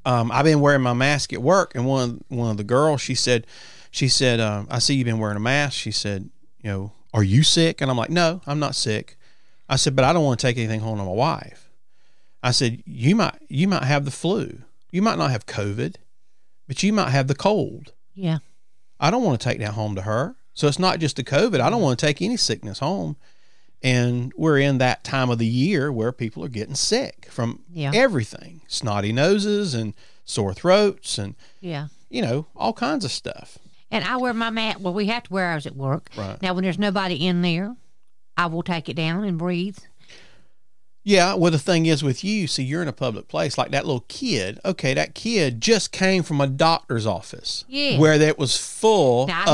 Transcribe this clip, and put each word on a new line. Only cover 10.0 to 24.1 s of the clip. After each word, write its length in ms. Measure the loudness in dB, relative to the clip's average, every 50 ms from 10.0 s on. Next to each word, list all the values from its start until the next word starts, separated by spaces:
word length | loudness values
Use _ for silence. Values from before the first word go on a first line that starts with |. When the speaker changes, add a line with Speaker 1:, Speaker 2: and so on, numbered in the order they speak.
| 4
Speaker 1:
I 80 | 4 4
don't 120 | 4 4
wanna 120 | 2 2
take 220 | 2 0 0 0 0
anything 220 | -2 -2 -2 -4
home 180 | -4 -4 -4 -4
to 60 | -4
my 60 | -4 0
wife." 580 | 0 0 0 0 -4 -6 -12 -18 -20 -20 -20 -20 -20 -20 -20 -20 -20 -20 -20 -20 -20 -20 -20 -12 -6 -2
I 80 | 0
said, 320 | 0 0 0 -2 -2 -4 -10
"You 320 | -14 -8 0 2 4 4
might, 200 | 4 2 0 -2 -6 -12 -8
you 180 | -2 0 0
might 180 | 0 0 0 0
have 200 | 2 0 0 0
the 60 | -2
flu. 480 | -6 -4 -4 -2 -2 -2 -4 -6 -10 -14 -18 -20 -20 -20 -14 -6
You 100 | -2 0
might 160 | 0 0 0
not 140 | 0 0 0
have 160 | -2 -2 -6
covid, 500 | -8 -6 -4 -4 -4 -2 -4 -4 -6 -6 -10 -18 -20 -20 -20 -20 -20 -20 -20 -20 -20 -20 -18 -12 -10
but 140 | -6 -2 0
you 100 | 0 2
might 180 | 2 0 0
have 180 | 2 0 2 0
the 60 | -2
cold." 580 | 0 0 0 2 0 -2 -4 -6 -12 -16 -18 -20 -20 -20 -20 -14
Speaker 2:
Yeah. 240 | -8 -4 -4 -4 -4 -6 -10 -20 -20 -20 -20 -20 -20 -20 -20 -8 -2
Speaker 1:
I 100 | 0 0
don't 120 | 0 2 2
wanna 140 | 0 0 0
take 200 | -2 -2 -4 -4
that 120 | -4 -6 -4
home 220 | -4 -4 -4 -4
to 80 | -4 -4
her. 340 | -2 -2 -2 -2 -4 -6 -12 -18 -18 -6
So 160 | 0 0 0
it's 100 | 2 2
not 200 | 2 0 0 0
just 180 | -2 -2 -2
the 80 | -4 -4
covid. 360 | 0 2 2 2 4 2 2
I 100 | 2 2
don't 100 | 2 2 2
wanna 140 | 2 2
take 240 | 2 2 0 0 0
any 160 | -2 -2 -2
sickness 440 | 0 0 -2 -2 -4 -6 -10 -8 -6
home. 360 | -4 -4 -4 -4 -4 -6 -8 -10 -12 -20 -20 -20 -20 -20 -20 -20 -20 -20 -10 -2 0
And 480 | 2 4 4 4 2